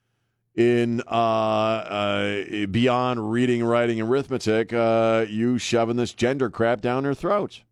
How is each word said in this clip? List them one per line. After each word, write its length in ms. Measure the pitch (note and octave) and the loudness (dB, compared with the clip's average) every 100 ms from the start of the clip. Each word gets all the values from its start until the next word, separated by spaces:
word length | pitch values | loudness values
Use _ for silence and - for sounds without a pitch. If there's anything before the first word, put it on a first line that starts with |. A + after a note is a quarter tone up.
| _ _ _ _ _ - | _ _ _ _ _ 0
in, 420 | A#2+ A#2+ A#2 A#2 | 2 4 2 -2
uh, 100 | - | -2
uh, 1500 | A2+ A#2 A2 A2 G#2+ A2 A2 - G#2 G2+ G2+ G2+ G2+ - G#2+ G2+ | 0 2 2 0 2 0 -2 -4 -4 -2 -2 -2 -4 -6 -4 -2
beyond 640 | A2+ B2 B2 B2+ B2 G#2+ | 2 2 2 0 -2 -2
reading, 320 | A#2+ B2+ A#2+ | 0 2 2
writing, 380 | A#2 A#2 A#2+ A2+ | 2 2 2 0
and 100 | A2 | 0
arithmetic, 600 | C3+ C3+ B2+ A2 A2 A2 | 0 -2 -4 0 0 0
uh, 520 | A#2 A2+ A2+ A2+ A2+ G#2+ | 0 2 2 2 2 0
you 280 | G#2+ A#2+ B2 | -2 0 0
shoving 380 | - A#2 A2+ | 0 0 2
this 180 | A#2+ A#2 | 0 -4
gender 380 | - A#2 C#3 A#2+ | -2 -2 0 -2
crap 300 | - A2+ A#2+ | 0 0 0
down 240 | A#2+ B2+ | -2 -2
their 100 | C#3 | -2
throats. 480 | C3+ E3+ G3+ D3 - _ | -2 -2 -2 -2 -10 _